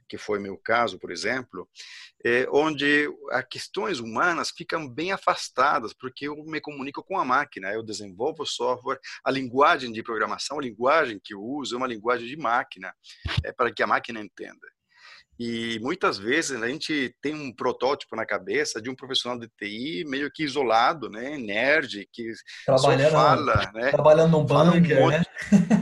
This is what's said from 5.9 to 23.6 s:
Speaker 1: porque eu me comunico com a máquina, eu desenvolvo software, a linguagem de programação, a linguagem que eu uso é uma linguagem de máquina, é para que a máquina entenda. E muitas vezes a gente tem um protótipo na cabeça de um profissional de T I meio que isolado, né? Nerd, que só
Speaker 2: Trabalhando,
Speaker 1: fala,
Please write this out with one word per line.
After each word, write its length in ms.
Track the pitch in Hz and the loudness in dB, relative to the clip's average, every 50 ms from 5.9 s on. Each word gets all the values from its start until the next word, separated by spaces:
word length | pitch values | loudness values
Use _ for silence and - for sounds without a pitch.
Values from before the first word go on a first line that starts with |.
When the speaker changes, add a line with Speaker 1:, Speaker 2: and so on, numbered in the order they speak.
| - | -10
Speaker 1:
porque 340 | - - 127 - - 139 | -12 -14 -14 -10 -8 -8
eu 80 | 147 147 151 151 | -8 -8 -10 -10
me 160 | 160 156 151 | -10 -10 -8
comunico 420 | - 151 147 139 131 143 - 160 - | -8 -10 -10 -10 -10 -10 -10 -12 -10
com 140 | - 190 | -6 -4
a 80 | 185 160 | -4 0
máquina, 460 | 127 123 139 143 - - 98 95 95 | 2 0 0 0 -2 -8 -10 -8 -6
eu 120 | 104 113 113 | -6 -6 -6
desenvolvo 600 | 110 104 92 107 101 90 92 120 156 156 156 143 | -8 -10 -10 -12 -14 -8 -4 -4 -4 -4 -6 -6
software, 540 | - - - 120 123 123 120 123 131 131 - - - - - - | -6 -4 -2 -2 -2 -2 -2 -4 -6 -8 -8 -10 -14 -18 -6 -4
a 80 | - | -2
linguagem 600 | 131 135 131 120 113 131 143 160 175 147 127 120 | -2 -2 -4 -2 2 4 6 6 4 2 -2 -6
de 120 | 110 110 110 | -8 -8 -6
programação, 560 | - 113 107 107 104 101 - - - 139 151 | -6 -2 -2 -2 -2 -4 -6 -6 -8 -6 -6
a 20 | |
linguagem 580 | 143 123 104 104 120 131 151 165 151 123 107 95 - | -8 -8 -6 -2 2 2 4 4 2 0 -4 -10 -12
que 100 | - 107 | -14 -12
eu 80 | 98 | -12
uso 340 | 104 117 139 147 131 104 113 | -10 -8 -8 -8 -6 -6 -6
é 20 | |
uma 100 | 123 131 | -4 -4
linguagem 400 | 127 117 107 101 117 123 120 117 | -6 -6 -4 -2 -2 -2 -2 -4
de 100 | 117 135 | -8 -10
máquina, 560 | 165 139 113 117 127 135 - - 92 95 92 - _ _ - - - - - - - - | -6 -2 0 0 0 0 -4 -10 -14 -16 -16 -16 _ _ -20 -18 -12 -8 -4 -4 -2 -4
é 80 | 107 | -4
para 220 | - - 123 117 107 | -2 -2 -2 -2 0
que 80 | - | -2
a 60 | 117 | 0
máquina 320 | 107 113 - - - 117 110 | 0 0 0 -2 -6 -10 -10
entenda. 480 | 107 95 _ - 101 95 95 _ - - _ _ _ _ _ _ - - - - _ _ _ - | -12 -14 _ -16 -16 -16 -16 _ -20 -20 _ _ _ _ _ _ -20 -20 -20 -20 _ _ _ -8
E 400 | 117 117 117 117 117 117 113 110 | -6 -6 -4 -4 -4 -4 -4 -4
muitas 380 | 110 135 180 - - 185 131 98 | -4 -4 -4 -2 -2 -2 -2 -2
vezes 420 | 98 113 135 160 160 - 135 113 | -2 0 0 0 0 -2 -4 -4
a 60 | 110 | -4
gente 480 | 117 139 156 - - 156 147 131 113 - _ | -4 -4 -6 -4 -4 -2 -2 -2 -4 -6 _
tem 140 | - 143 151 | -6 -6 -6
um 180 | 151 147 131 | -6 -10 -12
protótipo 640 | 107 - 123 127 117 - 123 127 143 139 - - 117 | -8 -4 -2 -2 0 0 0 0 0 -2 -4 -8 -8
na 120 | 110 110 | -8 -4
cabeça 520 | - 104 95 92 95 107 139 151 - - 117 | -4 -4 -6 -4 -2 -2 -2 -2 -2 -4 -6
de 120 | 107 127 | -8 -8
um 40 | 131 | -10
profissional 440 | - 135 127 135 - - 120 127 120 | -10 -8 -4 -4 -4 -2 -4 -6 -8
de 80 | 117 | -10
T 180 | 110 _ _ 104 | -14 _ _ -10
I 400 | 101 104 110 127 156 170 180 175 | -10 -8 -8 -8 -6 -6 -8 -6
meio 240 | 147 131 139 147 143 | -6 -6 -6 -6 -6
que 120 | - - 156 | -6 -6 -6
isolado, 640 | 143 127 147 135 113 110 113 120 147 170 151 113 98 | -2 -2 0 2 4 4 4 4 4 2 -2 -6 -10
né? 260 | 98 107 123 139 156 | -8 -10 -10 -8 -8
Nerd, 720 | 143 117 101 98 107 123 139 151 160 147 113 101 101 95 - - | -8 -6 -4 -2 0 2 4 4 2 2 -2 -6 -10 -10 -12 -12
que 180 | - 117 113 110 - - - - - - | -10 -10 -10 -10 -12 -16 -18 -20 -6 2
só 100 | - 135 | 2 4
Speaker 2:
Trabalhando, 340 | 131 139 139 135 135 139 156 | 6 6 6 6 6 6 6
Speaker 1:
fala, 600 | 156 151 135 147 160 - 143 123 110 104 | 6 6 6 6 4 4 4 2 2 2